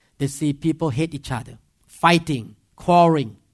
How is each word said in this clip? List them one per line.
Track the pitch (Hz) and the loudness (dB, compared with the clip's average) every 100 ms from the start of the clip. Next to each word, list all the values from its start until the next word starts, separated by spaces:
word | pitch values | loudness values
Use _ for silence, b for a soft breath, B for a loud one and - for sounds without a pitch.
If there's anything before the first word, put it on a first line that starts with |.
| _ - | _ -6
they | 139 | -6
see | - 151 | -2 -4
people | 143 165 156 160 | -2 -2 -2 -4
hate | 117 165 | -2 -4
each | 139 - | -6 -10
other, | 123 - - _ _ _ | -10 -10 -20 _ _ _
fighting, | - 165 170 165 131 107 - _ _ | 0 2 2 0 -8 -8 -20 _ _
quarreling. | - 175 170 156 117 - _ | 0 4 4 2 -4 -12 _